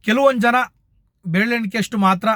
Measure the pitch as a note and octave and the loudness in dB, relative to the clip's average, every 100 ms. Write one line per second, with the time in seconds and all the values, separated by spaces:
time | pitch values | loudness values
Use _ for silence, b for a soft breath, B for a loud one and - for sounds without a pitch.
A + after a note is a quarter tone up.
0 | - A#3 C#4 C4 A#3+ B3 B3 _ _ _ | 0 2 2 2 0 0 -2 _ _ _
1 | _ _ F3+ E3+ A3+ A#3+ A3 A3+ G3 G#3+ | _ _ -6 -2 -2 -2 -4 -4 -4 0
2 | F#3+ F#3+ G#3+ | 0 0 -2